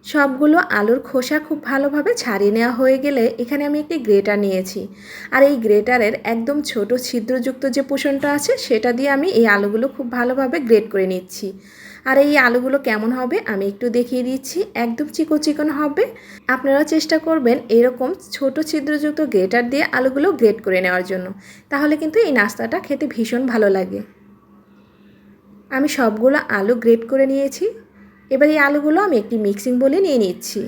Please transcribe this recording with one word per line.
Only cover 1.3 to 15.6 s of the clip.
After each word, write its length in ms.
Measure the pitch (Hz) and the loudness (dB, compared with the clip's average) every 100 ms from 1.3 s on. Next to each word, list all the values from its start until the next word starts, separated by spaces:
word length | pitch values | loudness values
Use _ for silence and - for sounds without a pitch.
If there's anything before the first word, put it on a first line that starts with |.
| 302 | -4
খুব 180 | 302 294 | -2 -8
ভালোভাবে 480 | - 269 285 294 302 480 | -4 -2 0 0 -2 -2
ছাড়িয়ে 360 | 254 196 202 | -2 0 2
নেওয়া 180 | 220 240 | 2 0
হয়ে 240 | 240 262 262 | 2 2 2
গেলে 260 | 285 277 226 - | 2 0 0 -2
এখানে 240 | 240 285 | -6 -4
আমি 140 | 294 294 | -2 -2
একটি 160 | 302 330 | -2 -6
গ্রেটার 400 | 226 202 202 208 | 2 2 2 0
নিয়েছি। 420 | 202 185 185 202 190 - - - - | 0 -2 -4 -10 -12 -16 -20 -20 -4
আর 100 | - | 2
এই 140 | 277 277 | 4 4
গ্রেটারের 560 | 220 208 214 247 208 - | 2 2 4 2 2 -2
একদম 320 | - 233 226 294 | -4 -4 -2 -4
ছোট 280 | 294 226 202 247 | -4 -6 -2 -2
ছিদ্রযুক্ত 580 | 247 240 220 254 240 262 277 | -2 -6 -2 -2 -2 -4 -2
যে 120 | 247 | -2
পোর্শনটা 460 | 269 277 285 277 285 | -2 -2 0 0 0
আছে, 200 | 285 285 523 | 0 0 -2
সেটা 320 | - 226 247 | 0 0 2
দিয়ে 180 | 240 277 | 0 0
আমি 180 | 277 349 | 2 2
এই 140 | 226 226 | 4 4
আলুগুলো 380 | 202 202 220 262 | 4 2 -2 -2
খুব 180 | - 240 | -4 -8
ভালোভাবে 460 | 247 240 262 262 320 | -2 -2 0 -2 -2
গ্রেট 260 | 247 220 208 | 4 4 4
করে 180 | 196 190 | -2 -2
নিচ্ছি। 400 | 185 180 - 190 190 - - - - | -4 -8 -12 -12 -12 -20 -20 -20 -10
আর 120 | 262 262 | 2 4
এই 140 | 294 294 | 6 4
আলুগুলো 380 | 247 240 262 277 262 | 4 2 0 -2 0
কেমন 220 | 214 220 | -2 -2
হবে 240 | 254 247 370 - | -2 -2 -2 -2
আমি 180 | 202 202 | -4 -4
একটু 180 | 202 247 | -4 -2
দেখিয়ে 320 | 233 240 254 | 0 0 -2
দিচ্ছি, 360 | 247 262 - 339 427 - | -4 -6 -6 -6 -4 -4
একদম 300 | 233 233 302 | -4 -4 -6
চিকন 260 | - 311 302 | -4 -2 0
চিকন 280 | 302 294 | 0 -2